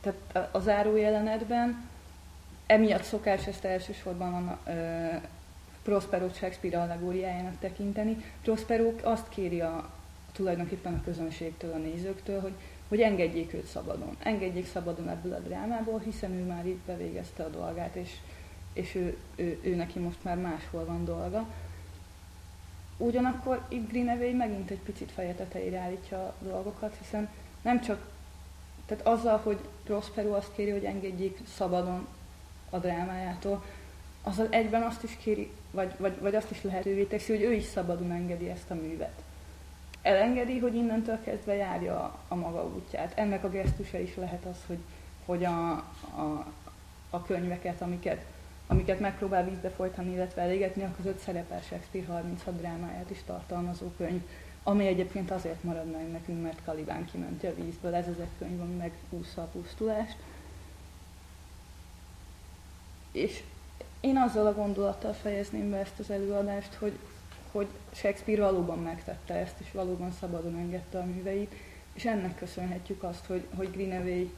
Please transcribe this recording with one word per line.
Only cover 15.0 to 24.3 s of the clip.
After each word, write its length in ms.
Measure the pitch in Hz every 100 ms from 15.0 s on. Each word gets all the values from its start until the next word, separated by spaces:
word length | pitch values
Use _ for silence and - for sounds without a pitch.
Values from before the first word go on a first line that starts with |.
| 170
ebből 240 | 170 180
a 60 | 180
drámából, 600 | 175 180 208 233 226 220
hiszen 320 | 220 - 156
ő 120 | 180
már 240 | 180 175 175
itt 180 | 185 180
bevégezte 580 | 175 175 180 175 -
a 60 | 160
dolgát, 460 | 160 170 170 170 180
és, 160 | 175 - - - - - -
és 220 | - 180 190
ő, 220 | 175 - - -
ő, 240 | 175 160
ő 140 | - 175
neki 240 | 170 180
most 240 | 175 170
már 140 | 190 175
máshol 480 | 180 160 - 170 165
van 200 | 170 170
dolga. 400 | 170 175 208 226 - - - - - - - - - - - - - - -
Ugyanakkor 680 | 240 247 254 247 262 254 -
itt 220 | 240 220
Greenaway 460 | 233 240 240 240